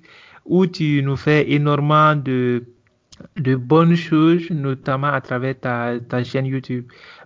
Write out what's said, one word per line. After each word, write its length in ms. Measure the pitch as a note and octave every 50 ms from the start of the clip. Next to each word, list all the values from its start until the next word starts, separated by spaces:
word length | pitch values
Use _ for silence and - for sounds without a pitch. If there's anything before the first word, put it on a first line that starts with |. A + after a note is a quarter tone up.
| _ _ - - - - - - _
où 200 | - E3 F3+ F#3+
tu 380 | F3 F3+ - D#3+ D3+ D3 C#3+ C3+
nous 120 | C#3 C#3
fais 340 | B2+ - D3+ D3+ D3+ C#3+ -
énormément 640 | C#3 D3 D3 D3 D3 C#3+ C#3+ D3 D3+ D3+ D#3 D3+ D3+
de, 480 | D3 C3 C3 B2+ B2+ B2 B2 B2 A#2+ A#2+ - _ _ _ _ _ _ _ _ - - - - _
de 180 | - C3 B2+ C3
bonnes 400 | C3 B2 B2 D3+ D#3+ E3+ E3 E3+
choses, 540 | E3 - - E3 D#3 D#3 E3 E3+ F3 E3 -
notamment 580 | F3 D3 C#3 C#3 C3 C3+ - C#3+ C3+ C3+ C#3
à 140 | D3 C#3 C3
travers 360 | - - C3 B2 C3 C3+ C3
ta, 420 | - - B2+ A#2+ A#2+ A#2+ A#2+ A#2+ A#2+
ta 240 | A#2+ - B2 B2 A#2+
chaîne 240 | B2 - C3+ C3
YouTube. 440 | C3 C3+ C3+ C3 - B2 B2 A#2+ A#2+ - - - - - - -